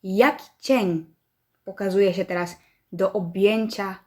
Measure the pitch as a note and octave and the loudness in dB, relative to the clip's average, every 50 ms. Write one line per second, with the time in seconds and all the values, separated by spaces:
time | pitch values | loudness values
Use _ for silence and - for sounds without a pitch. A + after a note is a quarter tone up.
0 | - F#3+ F#3+ G3+ A#3+ D4 D4+ - - - _ _ - - C4+ B3 G#3 F3+ E3+ D#3+ | -6 -2 2 4 4 4 4 -2 -12 -20 _ _ 0 0 2 2 2 0 0 -2
1 | D#3+ - _ _ _ _ _ _ _ _ _ _ _ - F#3+ - G3+ G3 F#3 G3 | -4 -8 _ _ _ _ _ _ _ _ _ _ _ -18 -10 -6 -4 -2 2 2
2 | G3+ F#3+ F3 F#3 F#3 - F3+ F3+ F3+ F3 - _ _ _ _ _ _ _ - E3+ | 2 2 2 -2 -6 -4 -4 -6 -6 -6 -8 _ _ _ _ _ _ _ -4 -2
3 | F#3+ - - G#3 F3+ E3+ E3+ F#3+ G3 G3+ A3 A3+ A3 A3 - - G3 G3 F#3+ - | -2 -2 0 -4 -6 -4 -2 2 4 4 4 2 -2 -4 -4 -6 -8 -8 -8 -14
4 | _ | _